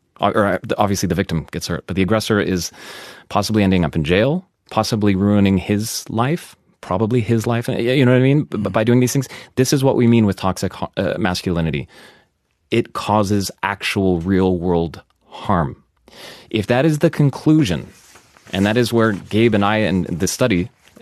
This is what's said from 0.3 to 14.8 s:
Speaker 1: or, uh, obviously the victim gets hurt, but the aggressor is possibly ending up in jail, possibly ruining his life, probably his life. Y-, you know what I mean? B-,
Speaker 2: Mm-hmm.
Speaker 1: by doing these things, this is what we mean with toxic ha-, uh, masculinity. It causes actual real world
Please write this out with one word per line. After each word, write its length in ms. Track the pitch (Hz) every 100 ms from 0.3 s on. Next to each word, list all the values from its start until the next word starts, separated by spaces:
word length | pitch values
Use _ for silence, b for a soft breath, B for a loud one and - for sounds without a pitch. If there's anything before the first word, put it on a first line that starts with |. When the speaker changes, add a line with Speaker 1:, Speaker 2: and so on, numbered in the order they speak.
| 110
Speaker 1:
or, 100 | 101
uh, 140 | 90 - -
obviously 300 | 101 98 95
the 80 | 90
victim 320 | 98 80 73
gets 160 | 85 -
hurt, 180 | 82 -
but 80 | 90
the 80 |
aggressor 360 | 92 110 - 104
is 320 | 82 90 - B B B B B B
possibly 340 | 101 104 107
ending 220 | 95 92 78
up 100 | 82
in 80 |
jail, 420 | 73 92 123 180 - _ -
possibly 460 | 113 107 113 104 95
ruining 420 | 101 104 98 95
his 500 | - 104 113 - -
life, 440 | 110 127 175 - - _ _
probably 400 | - 92 110 127
his 260 | 104 117 120
life. 200 | 117 120
Y-, 120 | 120
you 260 | 117 139 123
know 60 |
what 80 | 127
I 20 |
mean? 220 | 131 147
B-, 140 | - 107
Speaker 2:
Mm-hmm. 120 | 101
Speaker 1:
by 120 | 113
doing 160 | 110 123
these 140 | 123
things, 140 | 139 - B B -
this 180 | 131
is 100 | 143
what 120 | 131 -
we 100 | 117
mean 220 | 117 104
with 80 | -
toxic 360 | 95 90 95
ha-, 180 | - - -
uh, 200 | 95 -
masculinity. 720 | 104 90 92 85 82 71 - B B B B B _ _ -
It 240 | 113 -
causes 560 | - - 107 98 104 92 -
actual 560 | 98 98 - 101 95 87
real 380 | 87 95 92 90
world 420 | 90 85